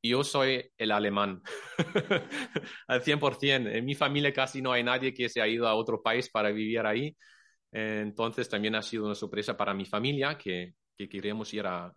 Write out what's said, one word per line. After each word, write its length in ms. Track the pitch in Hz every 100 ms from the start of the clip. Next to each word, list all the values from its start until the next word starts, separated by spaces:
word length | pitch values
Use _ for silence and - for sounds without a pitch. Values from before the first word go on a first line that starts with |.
Y 100 | -
yo 120 | 123
soy 480 | 143 143 135 127 - _
el 140 | 110
alemán, 500 | 104 104 101 101 92 - - - -
<laughs> 1080 | 165 - - 190 - 294 262 - - - -
al 140 | 127
cien 160 | 127 147
por 160 | 143 -
cien. 320 | 139 135 113
En 160 | 110 127
mi 80 | 143
familia 360 | 143 143 143
casi 280 | 139 131 135
no 100 | 131
hay 120 | 123
nadie 300 | 120 127 135
que 140 | 127 120
se 140 | -
ha 60 | 110
ido 200 | 117 117
a 80 | 110
otro 260 | 117 113
país 280 | 117 117 123
para 200 | 110 107
vivir 340 | 107 110 113 110
ahí. 300 | 107 147 - - - _ _ _
Entonces 760 | 110 110 107 107 104 113 113 117
también 280 | 104 107 110
ha 60 |
sido 240 | 107 113 107
una 100 | 101
sorpresa 420 | 104 104 104 -
para 160 | 101
mi 120 | 98 95
familia 520 | 107 127 143 135 151
que, 380 | 98 90 90 - _ _
que 120 | 98
queremos 440 | 98 101 107 107
ir 140 | 104 101
a 260 | 90 87